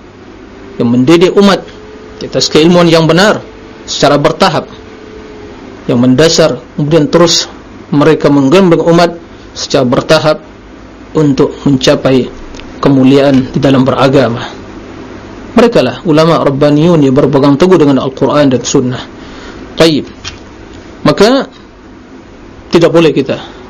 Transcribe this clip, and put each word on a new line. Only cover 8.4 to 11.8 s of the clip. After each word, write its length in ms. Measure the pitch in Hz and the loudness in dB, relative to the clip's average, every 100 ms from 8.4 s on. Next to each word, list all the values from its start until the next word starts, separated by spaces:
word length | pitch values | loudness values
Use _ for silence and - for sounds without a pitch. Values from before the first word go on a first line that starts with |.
| 135 185 185 160 160 170 | 4 4 4 2 2 2
umat 240 | 170 - - - - | 0 -2 -16 -20 -18
secara 320 | - - 143 | -14 -4 -2
bertahap 540 | 123 135 - 156 156 - - - - - - - - | 0 -2 0 0 0 -2 -8 -20 -20 -20 -20 -20 -6
untuk 400 | 156 151 131 135 - 143 | -2 0 2 -2 -2 -2
mencapai 720 | 131 | 0